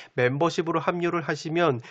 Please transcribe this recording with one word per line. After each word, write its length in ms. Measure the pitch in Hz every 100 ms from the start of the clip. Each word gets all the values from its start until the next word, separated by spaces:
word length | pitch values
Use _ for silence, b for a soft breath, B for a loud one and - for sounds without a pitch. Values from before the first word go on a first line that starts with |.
| B
멤버십으로 640 | 127 123 143 165 185 165 160
합류를 420 | 175 175 170 170
하시면 580 | 151 151 160 170 165 120 B